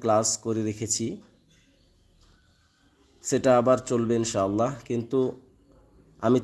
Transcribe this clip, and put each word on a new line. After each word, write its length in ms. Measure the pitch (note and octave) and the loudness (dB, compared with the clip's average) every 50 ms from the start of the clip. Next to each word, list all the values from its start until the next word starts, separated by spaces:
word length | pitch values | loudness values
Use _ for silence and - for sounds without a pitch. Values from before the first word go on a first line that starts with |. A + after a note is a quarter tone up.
ক্লাস 260 | - A2+ G#2+ G#2+ A2+ - - - - | 0 2 2 2 2 0 -2 -4 -4
করে 160 | A2+ A2+ A2 A2 G#2+ | -4 -4 -2 -2 -4
রেখেছি, 360 | G#2 G#2 A2+ G#2 - - A2+ A#2+ F#3 G3+ - - _ _ _ _ _ _ _ _ _ _ _ _ _ _ _ _ _ _ _ _ _ _ _ _ _ _ _ _ _ _ _ _ _ _ _ _ _ _ - | -6 -6 -6 -6 -4 -4 -4 -6 -8 -10 -14 -20 _ _ _ _ _ _ _ _ _ _ _ _ _ _ _ _ _ _ _ _ _ _ _ _ _ _ _ _ _ _ _ _ _ _ _ _ _ _ -8
সেটা 280 | - C#3+ B2 G#2 C3+ B2+ B2 | -2 -2 0 2 4 4 4
আবার 160 | A#2 B2+ B2+ B2 - - | 4 4 2 2 2 -2
চলবে 240 | C#3 A#2 A#2 A2 A#2 A#2 | -2 0 0 0 0 0
ইনশাআল্লাহ। 500 | A2+ A2+ - G#2+ G2 G2 G2+ G#2+ A2+ C3 C#3+ A#2+ - - | 0 -2 -2 -2 0 0 0 0 0 -2 -4 -8 -8 -6
কিন্তু 320 | B2 A#2+ A#2 A#2 - C3 C3 B2+ - - - _ _ _ _ _ _ _ _ _ _ - - _ _ - - A2+ | -6 -6 -6 -2 -2 0 0 0 -4 -8 -16 _ _ _ _ _ _ _ _ _ _ -20 -20 _ _ -4 0 2
আমি 120 | B2 B2+ | 2 4